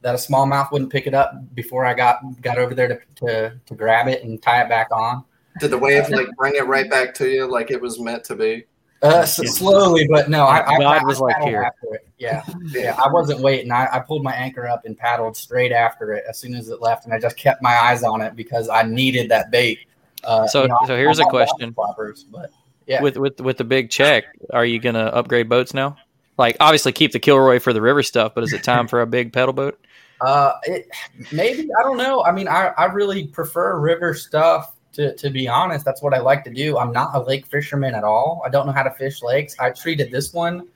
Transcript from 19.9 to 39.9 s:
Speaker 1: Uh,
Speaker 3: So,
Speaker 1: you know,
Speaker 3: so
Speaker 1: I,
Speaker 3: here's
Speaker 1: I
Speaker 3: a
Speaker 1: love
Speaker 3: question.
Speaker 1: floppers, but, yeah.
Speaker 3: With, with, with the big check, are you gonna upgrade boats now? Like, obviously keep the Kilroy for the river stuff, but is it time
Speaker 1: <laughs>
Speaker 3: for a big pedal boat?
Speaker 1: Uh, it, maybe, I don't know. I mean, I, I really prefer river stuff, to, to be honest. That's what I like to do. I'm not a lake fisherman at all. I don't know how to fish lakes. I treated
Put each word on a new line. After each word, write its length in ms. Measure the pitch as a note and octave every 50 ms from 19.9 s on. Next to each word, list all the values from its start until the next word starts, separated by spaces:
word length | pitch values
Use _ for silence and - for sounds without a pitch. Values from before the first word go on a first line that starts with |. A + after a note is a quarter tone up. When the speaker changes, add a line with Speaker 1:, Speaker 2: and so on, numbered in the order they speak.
| _ _ _ _ _ - -
Speaker 1:
Uh, 220 | A2+ A2+ A2 A2 A2+
Speaker 3:
So, 140 | - C#3+ C3+
Speaker 1:
you 60 | C3
know, 100 | A#2+ A#2+ -
Speaker 3:
so 80 | - C3
Speaker 1:
I, 40 | A#2+
Speaker 3:
here's 220 | C3+ D3 D#3+ D#3
Speaker 1:
I 20 | D#3+
Speaker 3:
a 40 |
Speaker 1:
love 40 | D3
Speaker 3:
question. 420 | - B2+ A#2 - D#3+ - B2+ A#2 A#2
Speaker 1:
floppers, 500 | - G#2+ G#2 G2+ - A2 G#2+ G#2+ - - _
but, 220 | - - F3 - _ _ _ _ _ _ _
yeah. 140 | - C3 C3 C#3+
Speaker 3:
With, 140 | C#3+ C3 -
with, 220 | C3+ C#3 C3 -
with 160 | B2+ C3 B2+ -
the 60 | B2+
big 240 | A2+ C3 C3 B2+ A2+
check, 340 | - - C3 D3 D3 A#2 - - - _ - - -
are 120 | B2 A#2
you 160 | A#2+ A#2 A2+
gonna 240 | A2+ B2 A#2 A#2 A2
upgrade 420 | A2 A#2 A#2+ A#2+ - B2 A#2+ A#2 A2
boats 240 | B2 B2 B2+ A#2+ -
now? 220 | C#3 C3+ C#3+ C#3+ _ _ _ _ _ _ _ _
Like, 200 | - B2+ A#2+ A#2 -
obviously 340 | D#3 D#3 D#3+ D3+ - C3+ A#2+
keep 200 | - C3+ C3 -
the 60 | A#2+
Kilroy 400 | - - C#3+ C3+ C3+ C3 B2 B2
for 120 | - - A#2+
the 80 | A2
river 220 | G#2+ A#2+ C#3 C#3+ C3+
stuff, 320 | - - B2 A2 A2 -
but 80 | - A#2
is 80 | A2 -
it 100 | F#2+ -
time 240 | - B2 A#2+ A#2+ A2+
Speaker 1:
<laughs> 0 |
Speaker 3:
for 120 | - A#2+ A#2
a 40 |
big 260 | A2+ A#2 B2+ B2 A#2 -
pedal 200 | B2+ B2+ C3 C3
boat? 260 | C3+ C#3 C#3 C#3+ _ _ _ _ - _ _ _ _
Speaker 1:
Uh, 320 | B2 C3 C#3 C#3+ C#3+ - - - -
it, 240 | D3+ F3+ F3+ - _ - - - - _ - B2+ -
maybe, 380 | - D3+ F3 A#3 C4 B3+ D#4+ D4+ - G#3+
I 40 | A#3+
don't 120 | C4+ C4+
know. 280 | A#3+ B3+ C4+ C4+ B3 -
I 80 | - -
mean, 160 | F#3+ G3 F3+
I, 240 | D3+ F3 F#3+ F3+ -
I 100 | - E3
really 420 | F#3 F#3 G3+ G#3 G3+ G3 G3 D#3+ C#3+
prefer 500 | - - D#3+ D3 - E3 F3+ G3 F#3+ E3
river 340 | D3 D#3+ E3+ E3+ F3 E3+ D3+
stuff, 600 | - - - - D3+ D#3 E3 E3 D#3+ D#3 - - _ _ _ _
to, 200 | - D3 C#3 C3+
to 160 | - - C#3+
be 160 | C3+ C3 C3
honest. 380 | A#2+ A#2+ C3+ F3 F#3 E3+ C#3+ D3
That's 180 | C#3 C3+ - D3
what 100 | C#3+ C3+
I 60 | C3
like 240 | A#2+ C3 C#3 C#3+ -
to 60 | B2
do. 260 | A#2 B2 C#3+ D3+ D3 B2
I'm 120 | A#2+ A#2+ A#2
not 220 | A#2+ C3+ C#3 -
a 60 | C#3
lake 260 | B2 B2 C3+ C#3 -
fisherman 480 | - - D3 D3 - - C#3 C3+ C3+ A#2+
at 80 | G#2+ G#2
all. 400 | G#2+ G#2+ A2+ C3 D3+ E3 E3+ -
I 40 | B2+
don't 180 | B2+ C#3 C#3
know 60 | C#3+ C3+
how 100 | C#3 C3+
to 80 | C3
fish 320 | - - C3+ C3+ C#3 - -
lakes. 320 | A#2+ B2 C#3 D3 D3 - -
I 100 | B2+ B2+
treated 400 | B2+ - - E3+